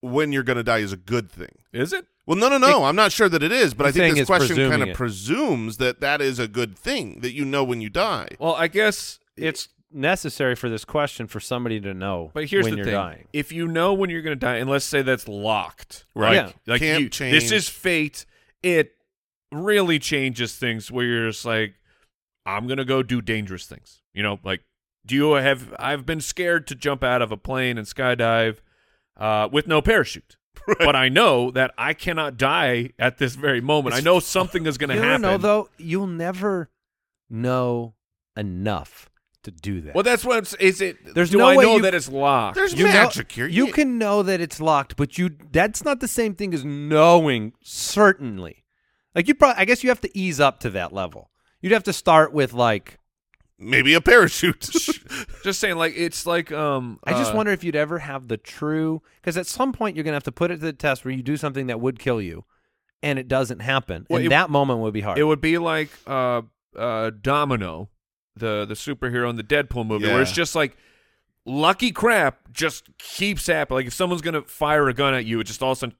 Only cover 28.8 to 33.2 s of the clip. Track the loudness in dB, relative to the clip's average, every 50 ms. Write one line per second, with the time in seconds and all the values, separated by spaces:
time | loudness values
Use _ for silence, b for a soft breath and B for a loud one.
28.8 | _ _ _ _ _ _ _ _ -2 0 0 2 0 2 2 0 0 4 2 2
29.8 | 4 4 4 4 2 0 -4 -14 _ _ _ _ _ _ _ -14 -2 -2 0 4
30.8 | 4 4 4 4 4 4 4 6 6 6 6 4 2 0 0 0 0 0 0 -4
31.8 | -4 -4 -4 -4 -4 -4 -4 -2 -4 -4 -4 -2 0 0 2 2 2 2 0 0
32.8 | -2 -6 -6 _ -2 -2 0 _